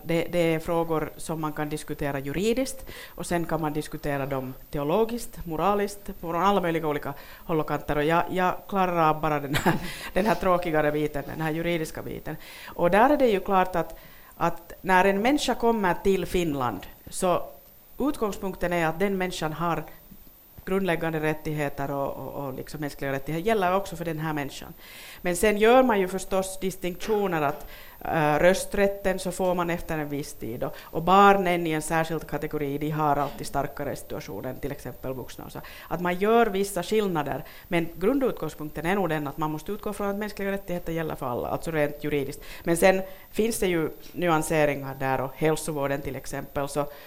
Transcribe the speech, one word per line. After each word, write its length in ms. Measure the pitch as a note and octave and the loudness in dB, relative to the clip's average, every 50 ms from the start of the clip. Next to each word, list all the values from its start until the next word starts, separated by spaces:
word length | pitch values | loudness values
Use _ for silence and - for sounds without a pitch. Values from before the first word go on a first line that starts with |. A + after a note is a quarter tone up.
| - | -4
det, 240 | - E3 E3+ D#3+ - | 0 0 0 0 0
det 80 | F3 F3 | 0 2
är 200 | E3 E3 D#3+ D#3 | 2 2 2 0
frågor 520 | - F3+ E3+ E3 E3 E3 D#3+ D3+ D3+ - - | 0 0 0 0 2 2 0 0 -2 -4 -6
som 240 | - - - D#3+ D#3+ | -8 -8 -6 -4 -4
man 120 | D#3 D3+ D3 | -4 -4 -2
kan 160 | D#3 D3+ D3 | -4 -4 -4
diskutera 500 | D3+ D3+ - - D3 - D3+ C#3+ C#3+ C3+ | -4 -6 -6 -6 -6 -4 -2 -2 -2 -4
juridiskt, 640 | C3+ C#3 C#3 E3 G3+ A3+ A#3 C4 C4+ - - - - - - - - - - | -4 -4 -2 0 2 2 2 2 0 -2 -4 -10 -12 -12 -14 -14 -16 -14 -10
och 100 | - - | -8 -4
sen 200 | - F3+ E3+ E3 | -2 -2 0 0
kan 160 | E3 E3 D#3 | 0 0 0
man 120 | D#3+ D3+ D3 | 0 -2 -2
diskutera 520 | D#3 D3 - - D3+ - D3 C#3+ C#3 C3+ | -4 -4 -6 -8 -6 -4 -2 -2 -2 -2
dem 280 | C3+ C#3 C3 B2+ B2+ C3 - - - | -2 -4 -4 -4 -6 -10 -14 -10 -6
teologiskt, 760 | - D3 C#3+ D3 F3 A3 A3+ A3 A#3 A#3+ - - - E3+ - | -6 -2 0 2 2 2 2 0 -2 -4 -8 -8 -10 -10 -8
moraliskt, 640 | F3 D#3 D#3 E3 G3 G#3 G3+ G3+ G3+ - - - - F#3+ - | -4 -2 0 2 2 2 2 0 -2 -4 -8 -12 -12 -10 -8
från 160 | F3 E3 E3+ | -6 -2 0
alla 260 | E3+ F#3 G3+ G3+ F#3+ | 2 4 4 4 4
möjliga 260 | F3 E3+ E3 D#3+ D#3+ | 4 2 0 0 0
olika 260 | D3+ D3 C#3+ - C#3 C#3 - - - - - - | 0 -2 -2 -2 -6 -8 -8 -12 -16 -16 -10 -4
håll 140 | - E3 D#3 | -2 0 0
och 80 | D3+ | 0
kanter. 280 | - D3 D3 - - C#3+ | 0 -2 -2 -2 -2 0
Och 80 | D3 D3 | 2 2
jag, 200 | D#3+ E3 E3+ - - | 4 4 2 2 2
jag 220 | - F#3 F3+ F3+ - - - | 0 2 2 2 0 -2 -4
klarar 420 | - G3 F#3+ F#3 F3+ F3 E3+ D#3+ D#3 | -2 0 2 2 2 4 4 4 4
av 120 | D3+ D3+ | 4 4
bara 180 | D#3 D#3 D3+ C#3+ | 2 0 0 0
den 160 | C#3+ C3+ D3 | 0 0 0
här, 180 | - - F3+ D3+ - - - - | 2 4 4 2 2 0 -6 -10
<laughs> 200 | - - - - | -10 -8 -4 0
den 120 | F#3 G3+ | 0 2
här 100 | A3 E3+ | 2 2
tråkigare 560 | - F#3+ F#3 F3 F3 F3 E3+ D#3 D3+ D3+ D3 | 2 4 4 4 4 2 2 2 2 2 2
biten, 320 | D3 D3+ D3+ D3 - C#3+ C#3 | 2 0 0 -2 -2 -4 -6
den 140 | - - D#3 | -6 -4 -4
här 100 | D#3+ D#3+ | -2 -2
juridiska 500 | D3+ E3 E3+ E3+ F3 D#3+ D#3 - - A#2+ | -2 -2 -2 -2 -2 -2 -2 -4 -8 -8
biten. 340 | - A#2+ - - - D3 D#3 - - - - - - | -8 -8 -8 -8 -8 -10 -10 -10 -12 -16 -16 -16 -16
Och 240 | - - - E3+ F3 | -10 -2 0 2 4
där 180 | G3 G#3 A#3+ C#4 | 6 6 6 6
är 80 | D4 | 6
det 100 | C#4 C4 | 6 4
ju 120 | A#3 G3+ F#3 | 4 4 2
klart 360 | - G3+ G3 F#3 F#3 F#3 - | 2 2 4 4 4 4 2
att, 240 | E3 D#3+ - - - - - - - - - - | -2 -2 -4 -6 -14 -16 -18 -20 -20 -20 -16 -4
att 360 | - E3 E3+ - - - - - - | -2 0 0 0 -2 -10 -16 -14 -4
när 240 | - F3+ F#3 F3+ F#3 | 2 4 6 6 6
en 160 | G3 G3 G3 | 6 4 4
människa 340 | A3 B3+ D4 D4 - C4+ A3+ | 4 4 4 4 2 0 0
kommer 380 | - A#3 A#3 A3+ A3 G3 F3 E3+ | 2 4 2 4 4 2 2 2
till 320 | - - G3 F#3+ F#3+ E3+ | 2 2 2 2 2 0
Finland, 540 | - - F3+ F3 D#3+ C#3+ C#3 B2 A#2 G#2 - - - - - - - | 0 0 0 0 0 0 0 0 -2 -2 -4 -8 -14 -18 -20 -16 -12
så 340 | - - F#3+ F3+ E3+ - - - - - - - - - - - - - | -4 0 2 2 2 2 0 -6 -12 -18 -20 -20 -20 -20 -20 -12 -6 -2
utgångspunkten 720 | A#3+ D4+ D4 - A3+ G3+ F#3 - G3+ F#3+ F3+ - F3+ F3 F3 | -2 0 0 0 -2 -2 -2 -4 -6 -6 -4 -2 -2 0 0
är 140 | F3 D#3+ | 2 0
att 120 | D#3 D#3+ E3+ | 0 0 0
den 180 | G3 G#3 G3 | 0 0 0
människan 360 | F#3 F#3 F3+ F3 - E3 D3+ D3+ | 0 -2 -2 -4 -4 -4 -4 -2
har 300 | D#3 E3+ F3 D#3+ D#3 D3+ - - - - - - - - - - - - - - - - | -2 -2 -2 -2 -2 -4 -8 -14 -20 -20 -20 -20 -20 -20 -20 -20 -20 -20 -20 -20 -12 -6
grundläggande 540 | F3+ F#3+ G3 F#3+ F3 E3 E3 E3+ D#3+ D#3+ D#3 | -2 -2 0 2 2 0 0 0 -2 -2 0
rättigheter 720 | D#3 D3+ D#3 D#3 - D#3 D3+ D3+ D3 C#3+ - C#3 C#3 C#3 | 0 0 0 -2 -4 -4 -4 -2 -2 -2 -2 -4 -4 -2
och, 240 | C#3+ C#3 C#3 - - | -2 -2 -2 -4 -4
och, 280 | - C3 B2+ - C3+ C#3+ | -6 -8 -10 -8 -8 -8
och 80 | C3+ C3 | -8 -8
liksom 280 | B2 B2+ - - D3 | -8 -10 -10 -8 -6
mänskliga 300 | D3+ C#3 - - C#3+ C#3 | -6 -8 -6 -6 -4 -4
rättigheter, 360 | C3+ - - - D#3 E3+ F3 | -2 -4 -4 -4 -4 -2 0
gäller 280 | A3+ A3+ G#3 F#3 F3+ F#3 | 0 2 2 2 2 2
också 200 | G3 - - E3 | 0 -2 -4 -8
för 100 | D#3+ E3+ | -8 -6
den 140 | E3 D#3+ D3+ | -6 -4 -4
här 140 | D#3 D#3+ D3+ | -4 -4 -2
människan. 400 | D3 C#3 C3+ - - - - - - - - - - - - - - | -4 -4 -6 -8 -12 -14 -14 -16 -16 -18 -20 -18 -18 -18 -18 -12 -6
Men 140 | - F3+ F3 | -4 -2 0
sen 220 | F3 A3 G#3+ G#3 | 2 4 2 4
gör 260 | G#3 G#3+ A3+ B3 C4 C4 | 6 6 8 8 8 8
man 160 | B3 G#3+ G3 | 6 4 2
ju 80 | F3+ | 2
förstås 520 | F3+ F#3+ F#3 - - G3 F#3+ F#3+ F#3+ - - | 0 -2 -4 -4 -2 0 0 0 -2 -4 -4
distinktioner 840 | F#3+ F#3+ - - - F3+ F3 - - A3 A3 G#3 G3+ F#3 E3+ D#3 | -4 -4 -4 -4 -4 -6 -6 -4 -2 0 0 0 2 0 0 2
att 260 | D3 C#3 C#3+ - - - - - - - - - - | 0 0 0 -4 -8 -14 -14 -16 -18 -18 -16 -10 -6
eh, 340 | - - D#3+ D3+ D3 D3+ D3+ | -2 0 2 4 4 4 6
rösträtten 800 | E3+ F3+ F#3+ F#3 - - - G3+ G3 G3 G3+ - - G3 F#3 F#3 | 6 6 6 6 2 -2 2 4 4 4 2 0 0 -2 0 -2
så 120 | - F3+ | -2 -4
får 240 | E3+ - F#3 F3+ F3 | -2 0 0 2 2
man 140 | F3+ E3+ E3+ | 2 0 0
efter 280 | E3+ F3 - - E3 | -2 -2 -4 -4 -4
en 120 | D#3 D3 D3 | -4 -4 -4
viss 240 | D3 C#3+ D3 - - | -4 -4 -6 -6 -8
tid. 300 | - - A2+ A#2 C#3 C#3+ | -8 -8 -8 -6 -4 -4
Och, 100 | C#3+ - - | -6 -6 -8
och 240 | - - - D#3+ E3 | -12 -8 -6 0 4
barnen 640 | F3+ F#3+ G3 G3+ G3+ G3 G3+ F#3 F3 F3 F3 F3 | 6 8 10 10 10 8 8 4 2 2 2 2
i 40 | D#3+ | 0
en 100 | D#3 D#3 | 0 -2
särskild 460 | D3+ - E3+ D#3+ D#3+ E3 E3 D3+ - | 0 0 0 0 0 0 -2 -6 -4
kategori, 500 | - D#3 C#3+ D#3 D3+ D#3 D3+ D3 C#3 C#3+ | -6 -6 -6 -4 -4 -4 -2 -2 -2 -2
de 120 | C#3+ D3+ D3+ | -2 -2 -2
har 260 | D#3 D#3 D#3 D3 C#3+ | 0 2 2 4 4
alltid 320 | C#3+ C#3 C#3+ - - - | 2 0 -2 -4 -6 -8
starkare 480 | - - C#3 C#3 - - - C#3+ C3 A#2 | -4 -2 -2 -2 -2 -4 -6 -6 -6 -6
situation 500 | - - - G#2+ G2 - - G#2+ G2+ B2 | -8 -8 -8 -8 -8 -8 -8 -10 -8 -8
än 140 | B2+ B2 B2 | -8 -8 -6
till 120 | - C#3 | -6 -8
exempel 420 | C#3+ - - B2+ A#2+ - - C3 C3 | -8 -8 -10 -12 -12 -8 -8 -8 -8
vuxna. 320 | B2 - - - - - | -8 -10 -12 -12 -14 -14
Och 60 | - | -12
så. 80 | - C#3 - - - - - | -12 -14 -14 -14 -16 -16 -10
Att 140 | - - E3+ | -8 -4 -2
man 140 | F3+ F3 F3+ | -2 -2 0
gör 300 | F3+ G3+ A3 A3+ A#3 A#3 | 2 4 6 6 6 6
vissa 360 | G#3+ F#3+ G3 G3 G3 - F3 E3+ | 4 2 0 -2 -2 -2 -4 -2
skillnader, 600 | - G#3+ A3 G#3 F#3+ E3+ D3+ C#3+ - C3 C#3+ - - - - - | 0 0 2 2 2 0 0 0 -2 -4 -6 -8 -12 -16 -16 -4
men 200 | - F3+ E3 E3 E3 - | 0 0 0 0 0 -2
grundutgångspunkten 880 | - F#3+ A3 C#4 C#4 C4+ G#3 E3 - D#3+ D3+ - - D3+ D3+ - D#3 C#3+ | 0 2 2 4 4 2 0 0 -2 -4 -6 -6 -6 -10 -8 -6 -4 0
är 100 | E3+ G3 | 0 2
nog 140 | G#3 F#3 D3+ | 2 2 2
den 180 | D#3 D3+ D3 | 0 -2 -2
att 100 | C#3+ - | -4 -4
man 140 | - D#3 D#3 | -4 -4 -2
måste 200 | D3+ D3+ - - | -4 -4 -6 -8
utgå 220 | G3+ - - G#3+ G#3 | -8 -6 -6 -6 -4
från 160 | - G3+ G3+ | -2 -2 -2
att 60 | G3 | -2
mänskliga 360 | G3+ G#3+ G3+ - - G3 G3 | -2 -4 -6 -6 -4 -4 -2
rättigheter 420 | G3 G3 - - F3 F3 - - E3 | -4 -4 -4 -4 -6 -4 -4 -4 -4
gäller 220 | E3 D#3+ D3+ - | -2 -2 -4 -4
för 100 | - D3 | -4 -4
alla, 220 | B2 A#2+ G#2 D2 | -2 -2 -2 -2
alltså 240 | - - C#3+ - E3+ | -2 -2 -4 -4 -2
rent 320 | D#3+ D3+ D3 D3 D3 - D3+ | 0 2 2 0 0 -4 -4
juridiskt. 400 | D3 D3 C#3+ C3 C3+ C#3+ - - - - - - | -2 0 0 0 -2 -6 -10 -12 -14 -14 -4 0
Men 140 | - E3+ | 0 2
sen 240 | E3 G3 F#3+ F#3+ F#3+ F#3+ - - - - - | 6 6 6 6 4 0 -6 -10 -16 -16 -6
finns 280 | - - A3 A#3 - - | -2 0 0 0 0 0
det 80 | G#3 | 0
ju 220 | F3+ F3 D#3+ D#3 - - - - - | 2 2 2 0 -2 -4 -8 -16 -12
nyanseringar 840 | - - F3 F3 D#3+ D#3 D#3 - E3 D#3 D3 D3 C#3 C#3 C3+ C3+ C3+ C#3 | -4 0 2 4 4 4 4 2 4 4 4 4 2 0 -6 -8 -6 -4
där, 220 | C3+ C3+ C3 C3 | -2 0 0 0
och 100 | B2+ C3+ - | -2 -4 -2
hälsovården 640 | - D#3 D#3 D#3 D3+ - F3 D3+ C#3+ C#3 C#3 C#3+ C#3 | 0 2 2 2 2 -2 -4 -2 -2 0 0 -2 -2
till 140 | C#3 D3 C3 | -4 -6 -8
exempel, 520 | C3+ - - C#3 C#3 C#3 - - D3 C#3 C#3 | -8 -8 -8 -8 -8 -8 -6 -4 -4 -4 -2
så 160 | - D3+ C#3+ - - - - | -2 -2 -2 -4 -6 -14 -18